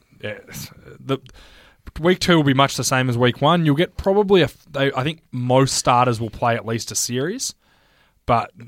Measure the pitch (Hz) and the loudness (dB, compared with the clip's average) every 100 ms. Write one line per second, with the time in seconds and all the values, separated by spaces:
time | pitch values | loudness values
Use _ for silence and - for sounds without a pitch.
0 | _ _ 107 107 - - - - - - | _ _ -12 -12 -16 -16 -16 -18 -20 -16
1 | 120 135 - - - - - _ - - | -8 -8 -8 -20 -20 -20 -20 _ -18 -4
2 | 165 185 - 165 143 135 135 - 127 131 | -2 0 2 2 4 2 2 0 -2 -2
3 | 127 117 123 - 143 175 160 143 185 - | 0 2 0 2 2 2 2 0 -2 -2
4 | 196 196 196 196 139 - - 139 139 131 | 0 0 4 4 2 -2 -12 -4 -2 -2
5 | 139 165 _ 127 123 131 135 - - 123 | -4 -8 _ -6 0 2 2 0 2 2
6 | 123 113 113 - 120 117 101 117 - 110 | 2 0 -6 -4 -2 -2 -4 -8 -6 -6
7 | - 123 151 247 - - _ _ _ _ | -6 -4 -6 -6 -10 -12 _ _ _ _
8 | _ _ - 117 - - | _ _ -2 -2 -2 -10